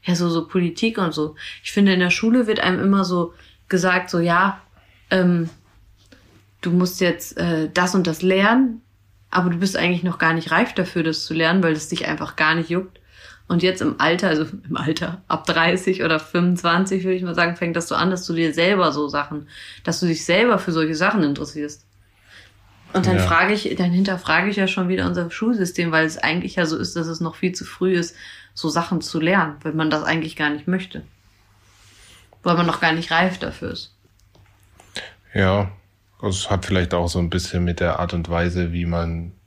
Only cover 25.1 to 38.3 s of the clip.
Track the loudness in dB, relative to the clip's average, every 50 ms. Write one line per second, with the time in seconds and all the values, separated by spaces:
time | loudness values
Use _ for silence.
25.1 | 0 -2 -4 -4 -4 -2 0 0 2 2 0 -2 0 -2 -2 2 2 2 2 2
26.1 | 0 -2 -2 -2 0 -2 -2 -4 -2 -2 0 0 0 -2 -4 -4 -4 -4 -4 -4
27.1 | -4 -4 -6 -6 -4 -2 -4 -4 -2 -4 -12 -14 -6 -2 0 2 2 2 0 -2
28.1 | -8 -16 -20 -20 -20 -20 -20 _ _ -6 -6 -2 -2 -2 -2 -2 -2 -4 -4 -4
29.1 | -4 -2 0 2 2 2 0 -2 -6 -8 -8 -6 -4 -2 0 0 0 0 0 -2
30.1 | -2 -2 -4 -6 -6 -4 -4 -4 -4 -4 -2 -2 -2 -2 -4 -8 -14 -16 -16 -16
31.1 | _ _ _ _ _ _ _ _ _ _ _ _ _ _ -20 -20 -20 -20 -20 -20
32.1 | -20 -20 -20 _ -20 _ -2 0 2 2 2 0 0 2 2 2 2 0 -2 0
33.1 | 2 2 2 2 0 -4 -8 -8 -8 -8 -10 -10 -10 -10 -14 -16 _ _ _ _
34.1 | _ _ _ _ _ -20 -20 _ _ _ _ _ _ _ -20 -16 _ -14 -14 -14
35.1 | -20 _ _ _ 0 2 2 4 4 2 0 -2 -6 -14 _ _ _ _ _ _
36.1 | _ _ -4 -4 -4 -4 -2 -2 -2 -4 -2 0 0 0 0 0 0 0 0 0
37.1 | 0 0 -2 0 -2 -2 -4 -2 -2 -2 0 0 0 0 0 0 0 0 -4 -2
38.1 | -2 -4 -4 -2